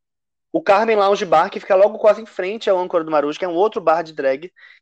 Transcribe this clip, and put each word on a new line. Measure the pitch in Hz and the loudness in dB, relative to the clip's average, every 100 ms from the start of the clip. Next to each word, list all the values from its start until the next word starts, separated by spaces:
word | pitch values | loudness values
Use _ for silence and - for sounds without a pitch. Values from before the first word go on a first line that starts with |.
| _ _ _ _ _ | _ _ _ _ _
o | - | -6
Carmen | 160 196 226 214 | 0 0 2 2
Lounge | 196 202 190 | 2 0 2
Bar, | 156 190 | 2 2
que | 220 | -4
fica | - | 0
logo | 190 208 214 | 2 2 2
quase | 214 202 | 2 2
em | 226 | -2
frente | - 185 220 - | -10 -8 -6 -2
ao | 185 | 0
Âncora | 180 175 | 0 -4
do | 160 | -2
Marujo, | 156 143 151 | -2 -2 -4
que | 185 | -6
é | |
um | 170 | 0
outro | 214 220 | 0 0
bar | 165 160 | -2 -2
de | 160 | -2
drag | 156 135 135 170 _ - _ | -4 -4 -4 -8 _ -20 _